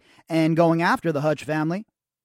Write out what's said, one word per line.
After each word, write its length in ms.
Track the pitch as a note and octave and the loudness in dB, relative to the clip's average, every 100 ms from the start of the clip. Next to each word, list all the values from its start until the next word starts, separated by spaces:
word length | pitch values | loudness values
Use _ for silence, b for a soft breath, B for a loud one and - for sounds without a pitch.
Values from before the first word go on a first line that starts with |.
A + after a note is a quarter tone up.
| b b b | b b b
and 260 | D#3+ D#3+ D#3+ | 0 2 4
going 260 | E3+ E3 | 4 2
after 300 | F3 B3 E3+ | 0 0 -2
the 100 | D3 | -2
Hutch 220 | D3+ D3+ | -2 -2
family. 420 | A#2 D#3 D#3 F3+ A3+ _ _ _ | -4 -4 -4 -6 -10 _ _ _